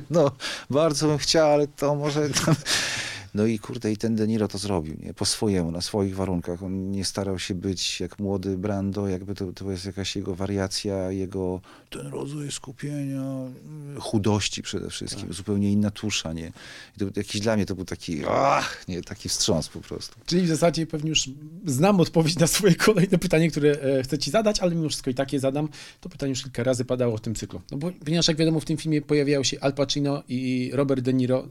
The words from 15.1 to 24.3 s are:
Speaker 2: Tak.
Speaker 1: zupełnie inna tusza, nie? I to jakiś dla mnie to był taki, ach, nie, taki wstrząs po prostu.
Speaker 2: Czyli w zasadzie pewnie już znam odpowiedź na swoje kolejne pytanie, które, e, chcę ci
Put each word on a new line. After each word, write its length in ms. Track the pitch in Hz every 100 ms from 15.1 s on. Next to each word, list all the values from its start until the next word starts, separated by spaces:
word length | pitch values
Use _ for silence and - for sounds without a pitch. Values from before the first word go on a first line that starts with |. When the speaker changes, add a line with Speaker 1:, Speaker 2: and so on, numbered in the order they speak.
| 101 95
Speaker 2:
Tak. 60 |
Speaker 1:
zupełnie 380 | 87 95 101 101
inna 200 | 104 104
tusza, 420 | 101 107 - 82
nie? 180 | 82 82 - - - - -
I 20 |
to 60 | 98 101
jakiś 260 | 101 107
dla 140 | 107 110
mnie 100 | 92
to 100 | 92
był 100 | 87
taki, 400 | 90 - 80 69
ach, 580 | 117 135 139 - - -
nie, 140 | 87
taki 280 | - - -
wstrząs 380 | - - 85 -
po 100 | 85
prostu. 360 | - - - - -
Speaker 2:
Czyli 160 | 175
w 60 | 180
zasadzie 400 | 151 170 160 160
pewnie 220 | 156 156
już 200 | 147 - 139 151 165 202
znam 340 | 127 185 202
odpowiedź 360 | 160 170 160 165
na 120 | 165
swoje 280 | - 196 170
kolejne 420 | - 196 190 180
pytanie, 340 | 180 160 165
które, 200 | 151 147
e, 320 | 147 135 135
chcę 140 | 127 151
ci 140 | 139